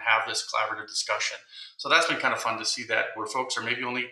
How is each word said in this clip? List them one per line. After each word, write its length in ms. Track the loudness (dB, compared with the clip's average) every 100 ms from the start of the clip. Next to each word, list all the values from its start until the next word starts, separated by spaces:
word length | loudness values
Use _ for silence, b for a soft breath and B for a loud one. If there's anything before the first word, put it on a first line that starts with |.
| 4
have 220 | 4 4
this 200 | -2 -2
collaborative 400 | 0 0 -2 -6
discussion. 500 | -4 0 0 0 -4 -10 B B B
So 120 | 4
that's 180 | 6 6
been 120 | 2
kind 160 | 0 0
of 40 |
fun 200 | 0 -2
to 60 | -2
see 180 | -2
that 240 | 0 0 0 -4
where 100 | -4
folks 320 | -2 -2 -2
are 60 |
maybe 200 | -2 -2
only 220 | -2 -4 -6